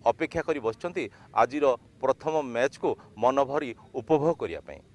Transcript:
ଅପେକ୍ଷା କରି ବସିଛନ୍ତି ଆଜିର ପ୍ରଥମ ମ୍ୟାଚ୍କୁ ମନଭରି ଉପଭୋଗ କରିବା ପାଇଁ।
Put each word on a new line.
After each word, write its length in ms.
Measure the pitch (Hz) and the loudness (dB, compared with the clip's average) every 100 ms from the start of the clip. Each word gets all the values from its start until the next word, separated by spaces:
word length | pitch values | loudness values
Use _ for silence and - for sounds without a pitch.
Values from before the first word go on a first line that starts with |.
| - | 0
ଅପେକ୍ଷା 320 | 117 160 170 156 | 0 -2 -4 -4
କରି 140 | 147 113 | -2 -4
ବସିଛନ୍ତି 380 | 110 175 175 117 - - 104 | -6 -8 -8 -8 -10 0 4
ଆଜିର 220 | 120 143 143 120 - _ | 4 4 0 0 -6 _
ପ୍ରଥମ 320 | 131 131 151 156 135 | -2 -2 -2 -2 -2
ମ୍ୟାଚ୍କୁ 360 | 117 135 - 165 117 - - | 0 -2 -2 -4 -4 -10 -2
ମନଭରି 480 | 117 135 135 143 147 - - 135 | 0 2 0 -2 -6 -12 -10 -10
ଉପଭୋଗ 320 | 110 156 151 165 | 0 2 2 -2
କରିବା 200 | 107 80 73 | -6 -10 -12
ପାଇଁ। 120 | 69 - | -20 -20